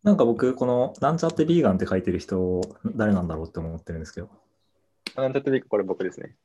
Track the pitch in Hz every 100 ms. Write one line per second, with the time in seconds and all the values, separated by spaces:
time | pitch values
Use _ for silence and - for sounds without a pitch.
0 | 208 190 120 113 123 127 127 123 127 -
1 | 135 160 165 165 156 170 131 92 - 95
2 | 92 87 - 95 92 92 90 - 110 110
3 | 107 98 87 80 80 - 80 82 - 82
4 | 78 - 87 - _ _ _ _ _ _
5 | - - 131 135 139 131 - 107 95 92
6 | 92 - - _